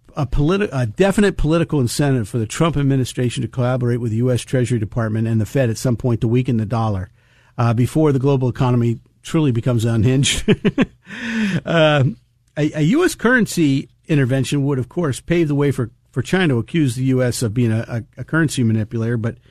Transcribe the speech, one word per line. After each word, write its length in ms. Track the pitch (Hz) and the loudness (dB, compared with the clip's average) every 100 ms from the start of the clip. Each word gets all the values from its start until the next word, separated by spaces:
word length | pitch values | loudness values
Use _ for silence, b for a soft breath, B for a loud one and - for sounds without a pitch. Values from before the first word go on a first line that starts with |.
| - - | -14 -8
a 100 | 135 | -2
politi-, 420 | - 147 196 208 | 0 2 0 0
a 120 | 135 120 | -2 -4
definite 520 | 107 196 196 202 190 | 0 2 4 2 2
political 420 | 151 165 160 151 | 0 2 0 0
incentive 480 | 120 - 143 131 104 | 0 0 0 0 -2
for 100 | 123 | -4
the 80 | 110 | -4
Trump 300 | - 165 143 | -2 0 2
administration 680 | 139 135 123 - 123 135 | 0 0 -2 -2 -4 -2
to 40 | 117 | -6
collaborate 540 | - 123 127 120 120 | -2 -2 0 -2 -2
with 100 | 117 | -2
the 60 | 110 | 0
U 120 | 127 | 0
S 120 | 120 | 0
Treasury 360 | - 131 123 120 | -2 -2 0 -2
Department 480 | 104 - 113 110 113 | -2 -4 -2 -2 0
and 140 | 113 | 0
the 60 | 107 | 0
Fed 240 | 143 123 | 0 0
at 80 | 110 | -2
some 180 | 139 117 | -2 -2
point 240 | 127 117 | -2 -2
to 80 | 117 | 0
weaken 300 | 123 127 117 | 0 0 -2
the 80 | 107 | -2
dollar, 440 | 117 110 98 90 b b b b - | -2 -2 -4 -8 b b b b -2
uh, 160 | 117 | 0
before 380 | 117 123 156 156 | 2 0 2 2
the 80 | 135 | 2
global 300 | 135 139 127 | 2 2 0
economy 500 | - 127 123 120 113 - _ | 0 0 2 0 -2 -8 _
truly 320 | - 165 151 | -4 0 0
becomes 320 | 117 131 120 117 | 0 0 0 0
unhinged. 580 | 113 107 131 139 - - | 2 2 2 0 0 0
<laughs> 80 | - 208 - - - B 214 233 226 208 180 - | 2 0 0 -2 -4 B -12 -6 -2 -2 -2 0
Uh, 380 | 165 156 147 131 - _ _ _ - | 2 4 4 0 -2 _ _ _ -4
a, 140 | 147 | -4
a 80 | 156 | 0
U 240 | 151 277 359 | 2 2 2
S 100 | - | 0
currency 760 | 220 254 202 - 151 135 - _ - | 2 2 2 2 2 0 -4 _ -2
intervention 580 | 151 127 135 123 143 139 | 0 2 0 0 -2 0
would, 140 | 135 | -2
of 100 | 123 | -4
course, 300 | - 165 123 | -4 -4 -4
pave 280 | - 170 156 | -2 0 2
the 80 | 143 | 2
way 160 | 143 | 0
for, 200 | 131 117 - _ | 0 -4 -8 _
for 100 | - | -8
China 320 | - 180 175 | -2 0 2
to 60 | 120 | 0
accuse 360 | 110 170 139 117 | 0 0 0 0
the 100 | 131 | 0
U 180 | 127 | 2
S 180 | 127 120 | 0 -2
of 120 | 117 | -2
being 180 | 113 117 | 0 0
a, 140 | 110 - | 0 -4
a, 340 | 120 - - | -8 -10 -14
a 20 | |
currency 400 | 123 156 156 - | -4 -2 0 0
manipulator, 540 | 117 110 107 117 113 120 | 0 0 -2 -4 -2 -2
but 200 | 113 113 b | -4 -8 b